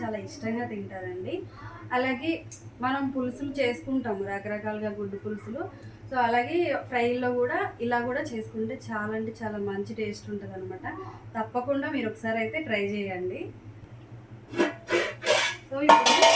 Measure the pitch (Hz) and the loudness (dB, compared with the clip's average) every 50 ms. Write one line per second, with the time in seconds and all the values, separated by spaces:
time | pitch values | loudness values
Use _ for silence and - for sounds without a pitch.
0 | 247 220 214 202 190 190 - - 214 226 226 240 240 226 220 202 196 202 196 190 | -6 -4 -4 -6 -6 -10 -10 -6 -4 -4 -2 -2 -4 -4 -6 -8 -8 -8 -8 -8
1 | 185 180 180 185 190 240 339 381 392 - - - - - - - - - 247 254 | -8 -8 -6 -6 -6 -6 -6 -6 -8 -10 -14 -14 -14 -14 -12 -14 -8 -2 0 0
2 | 254 262 254 240 285 330 330 - - - - - - - - - 240 254 262 277 | 2 0 0 0 -2 -2 -2 -2 -4 -10 -16 -16 -16 -16 -8 -4 -2 0 0 0
3 | 277 262 - 269 247 247 233 - 285 285 269 277 262 240 240 - - 277 269 262 | 0 -2 0 -2 -2 -2 -4 -4 -6 -4 0 2 2 2 0 -2 -2 -2 0 0
4 | 233 233 208 196 196 196 196 202 202 214 208 208 208 214 214 214 214 214 202 208 | 0 0 -2 -2 -2 -4 -4 -4 -4 -4 -4 -4 -4 -4 -4 -2 -4 -4 -4 -4
5 | 208 196 196 196 - 214 220 202 - 214 226 277 359 381 - - - - - - | -4 -6 -6 -6 -6 -6 -6 -6 -6 -8 -6 -6 -6 -8 -8 -12 -14 -16 -16 -16
6 | - - 262 254 247 226 233 240 240 285 320 349 349 302 269 - - - 254 240 | -12 -4 0 2 4 4 4 4 4 4 4 2 4 4 2 0 -2 -2 0 2
7 | 240 240 247 247 247 247 247 247 247 247 311 349 392 370 - - 233 240 247 240 | 4 4 4 2 2 2 2 4 2 2 2 2 0 0 -2 -2 0 2 2 2
8 | 233 254 247 285 311 - 240 220 214 - - 226 220 226 262 269 - 240 226 214 | 2 0 0 -2 -2 -2 -4 -6 -6 -6 -4 -4 -2 -2 -4 -6 -6 -4 -4 -2
9 | 208 214 220 220 226 220 226 - 226 214 208 208 202 202 196 202 202 208 226 220 | -2 -2 -2 -2 -2 -4 -4 -6 -6 -4 -4 -2 -2 -2 -2 -2 -4 -4 -4 -4
10 | 220 208 202 - - 214 208 202 202 190 190 185 185 185 185 185 - 254 330 381 | -4 -4 -4 -6 -8 -6 -6 -6 -6 -8 -8 -8 -8 -8 -8 -8 -8 -8 -8 -8
11 | 381 - - - - - - 226 220 226 - 247 247 262 277 277 277 311 302 262 | -10 -10 -12 -14 -14 -8 -4 -4 -4 -2 -2 -2 0 2 2 2 2 0 0 0
12 | 226 220 214 - - 226 226 226 220 220 220 311 - - 214 202 202 196 208 208 | 0 -2 -2 -2 -2 0 0 0 0 0 -2 -2 -2 0 0 0 2 0 0 -2
13 | 202 196 185 180 180 180 190 269 370 403 - - - - - - - - - - | -2 -2 -2 -2 -2 -4 -4 -4 -6 -8 -10 -12 -16 -16 -16 -16 -18 -18 -18 -18
14 | - - - - - - - - - - - - - - - - - - - - | -18 -16 -16 -16 -16 -16 -18 -18 -16 -2 2 2 2 2 2 -4 -2 0 2 2
15 | - - - - - - - - - - - - - - 269 269 294 302 - 311 | 2 0 -2 -2 2 4 4 4 4 2 -2 -4 -8 -6 -2 4 8 10 10 10
16 | 311 302 302 330 330 330 330 | 10 8 8 10 10 10 10